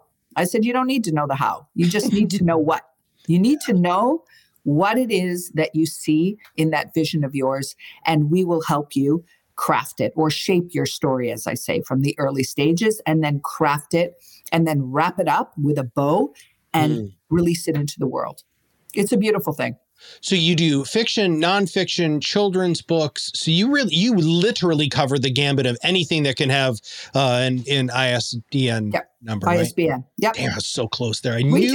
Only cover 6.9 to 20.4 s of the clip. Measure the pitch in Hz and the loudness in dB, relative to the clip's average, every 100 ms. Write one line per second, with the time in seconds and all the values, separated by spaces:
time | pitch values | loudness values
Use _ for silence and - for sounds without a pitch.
6.9 | 160 156 160 139 139 131 135 135 - - | -2 0 0 -2 -2 -2 -2 -6 -12 -20
7.9 | - - 160 147 180 175 165 160 147 147 | -8 -2 2 2 2 2 0 0 -2 -2
8.9 | 139 139 170 - _ _ - - 131 - | -2 2 0 -2 _ _ -6 0 0 0
9.9 | - 113 156 156 - - 180 175 143 139 | -2 -2 0 0 0 0 0 0 -2 -4
10.9 | - 147 131 120 110 92 120 - - - | -2 -2 0 -2 -4 -6 -6 -4 -4 -2
11.9 | 135 139 - 139 139 127 - 147 170 220 | 0 0 0 -2 -2 -4 0 0 2 0
12.9 | 214 - 160 147 143 - - 151 147 - | -2 0 0 0 -2 -4 -2 0 0 0
13.9 | 165 175 - - - - 165 160 147 127 | 0 0 -6 -20 -20 -4 0 2 0 0
14.9 | 139 175 - 170 170 - - 143 147 127 | 0 0 0 0 0 -2 -2 -2 0 -2
15.9 | - 139 170 277 - - _ _ 165 151 | -2 0 2 0 -6 -20 _ _ 0 0
16.9 | 117 101 - - 165 170 170 - 147 143 | 0 -6 -12 -2 0 2 0 -2 -2 -2
17.9 | - - 135 - - - _ _ _ - | -4 -4 -4 -6 -10 -20 _ _ _ -10
18.9 | - - 220 214 202 - 147 123 123 _ | -4 0 0 2 0 -2 -4 -6 -8 _
19.9 | _ - - - 190 | _ -20 -12 -2 2